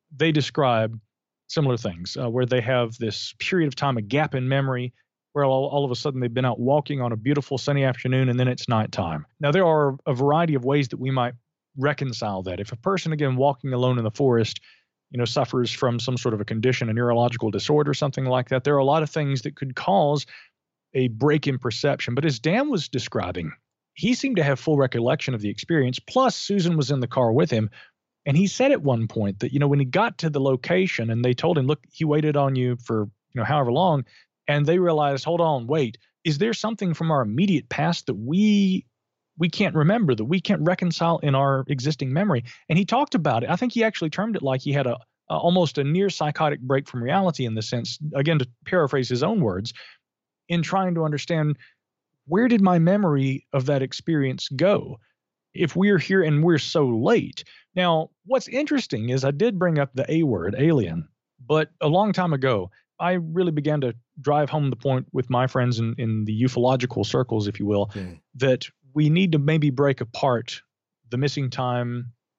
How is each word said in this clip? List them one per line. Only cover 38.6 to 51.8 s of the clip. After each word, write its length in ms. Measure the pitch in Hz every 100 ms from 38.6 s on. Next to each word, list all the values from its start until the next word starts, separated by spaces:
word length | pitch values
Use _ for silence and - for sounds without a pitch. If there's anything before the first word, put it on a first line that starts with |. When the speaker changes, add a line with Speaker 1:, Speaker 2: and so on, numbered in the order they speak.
| 190 185 - _ _ _ _ -
Speaker 1:
we 120 | 170
can't 240 | - 185
remember, 400 | 156 151 233 175
that 120 | 110 113
we 160 | 185
can't 200 | - 175
reconcile 580 | 151 185 180 - 170 170
in 140 | 147
our 300 | 135 139 135 131
existing 440 | 139 135 156 135
memory?" 320 | 143 208 123 117 - -
And 100 | 170
he 80 | 190
talked 300 | 247 285 226
about 280 | 151 117
it. 60 | -
I 60 | 180
think 160 | 247
he 120 | 233
actually 260 | 220 - 160
termed 260 | - 220 208
it 80 |
like 180 | 139 131
he 120 | 143
had 120 | 139 127
a, 120 | 117 _ _ -
a, 60 | 160
almost 420 | 175 180 160 -
a 60 |
near 260 | 139 175 196
psychotic 500 | - 151 143 156 135
break 280 | 123 139 135
from 140 | 123
reality 440 | 120 185 185 147 120
in 100 | 110
the 60 |
sense, 380 | 110 120 - - 151
again, 260 | 143 143 160
to 80 | 127 _ -
paraphrase 440 | 185 135 143 123
his 140 | 123
own 160 | 160 220
words, 340 | 120 92 113 - - - _ _ _ _ -
in 120 | 170
trying 340 | 151 190 185 170
to 100 | 156
understand, 520 | 147 - 165 151 147 - _